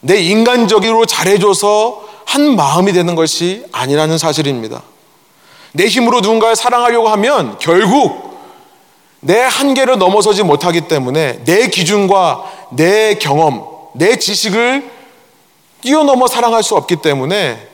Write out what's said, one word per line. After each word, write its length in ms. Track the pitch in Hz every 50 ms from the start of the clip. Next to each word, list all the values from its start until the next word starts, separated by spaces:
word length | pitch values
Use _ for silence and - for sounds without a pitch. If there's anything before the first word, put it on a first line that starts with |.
| -
내 180 | 135 185 208
인간적으로 840 | 175 165 202 220 226 247 247 247 233 190 214 214 190 226 226 226 226
잘해줘서 1000 | - - - - 180 202 208 180 208 196 185 202 202 208 214 220 240 - - - - - - -
한 300 | - - 277 294 302 269
마음이 360 | 196 147 139 143 170 180 196 190
되는 220 | 185 175 170 175
것이 500 | 160 160 156 - - 170 175 185 220 254 - -
아니라는 460 | - 123 131 143 151 156 156 160 160
사실입니다. 640 | 160 165 147 151 151 143 139 120 113 110 123 123 - - _ _ _ _ _ _ _ _ _ _ _ _ - - - - _
내 140 | 147 185
힘으로 340 | 226 175 247 240 233 247 247
누군가를 340 | 196 202 226 226 220 226 226
사랑하려고 520 | 214 - 247 240 240 240 240 233 233 226 220
하면 480 | 214 202 202 247 294 247 160 117 104 -
결국 800 | - 160 170 185 220 190 214 294 269 160 - - - - - - - - - - _ _ _ _ _ _ _ _ _ _ _ _
내 200 | - 135 180 226
한계를 580 | 247 262 - - 277 277 269 254 269 247 254 214
넘어서지 440 | 190 185 196 214 202 214 208 185 208
못하기 400 | 180 190 - - 180 170 170 156
때문에 580 | - 160 147 131 123 131 156 160 135 120 - 117
내 240 | 120 170 202 247 -
기준과 1000 | - - 180 156 202 208 202 185 202 196 185 165 131 - - - - - - - -
내 420 | 131 156 170 196 214 220 214 208
경험, 500 | 214 - 151 139 147 165 156 127 110 - - - - - - -
내 220 | 123 156 202 247 247
지식을 720 | - - 214 180 - 220 185 220 233 240 262 277 277 - - - - - - _ _ _ _ _ _ _ _ _ _ _ _ _ -
뛰어넘어 440 | 240 277 311 311 285 269 247 254
사랑할 360 | 247 254 247 240 233 226 226 208
수 120 | - 220
없기 200 | 175 139 - 180
때문에 720 | 156 - 160 143 135 131 143 185 208 190 139 113 107 - -